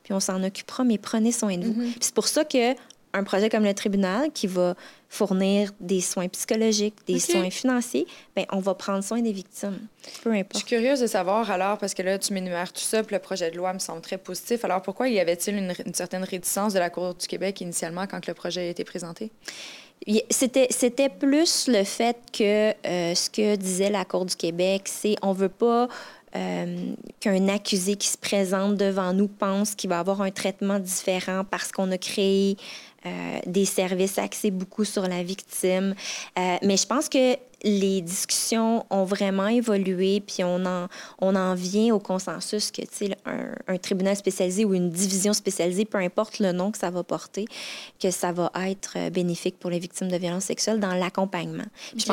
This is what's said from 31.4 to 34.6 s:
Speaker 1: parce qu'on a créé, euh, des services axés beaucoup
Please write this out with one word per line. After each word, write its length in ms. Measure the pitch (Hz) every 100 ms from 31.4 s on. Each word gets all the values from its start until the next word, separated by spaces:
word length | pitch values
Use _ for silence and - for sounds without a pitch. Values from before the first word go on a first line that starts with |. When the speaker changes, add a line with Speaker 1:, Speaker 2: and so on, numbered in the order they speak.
| 202
Speaker 1:
parce 220 | - -
qu'on 200 | - 190
a 60 | 185
créé, 580 | - - 196 196 196 196 - - - - 180
euh, 340 | 180 170 - -
des 160 | 185
services 540 | 190 - 185 185 196 202
axés 320 | 202 - 214
beaucoup 320 | 185